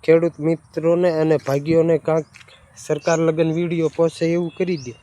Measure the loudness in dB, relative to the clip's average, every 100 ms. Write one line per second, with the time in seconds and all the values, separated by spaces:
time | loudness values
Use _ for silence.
0 | 4 2 2 -2 -4 -4 _ -4 0 2
1 | 0 0 2 0 0 -4 0 2 2 0
2 | 0 -2 -4 -18 -20 -20 _ -20 -6 -4
3 | 0 0 0 0 0 0 -2 -2 -2 0
4 | -2 0 -2 -2 -4 -6 -4 -4 -8 -18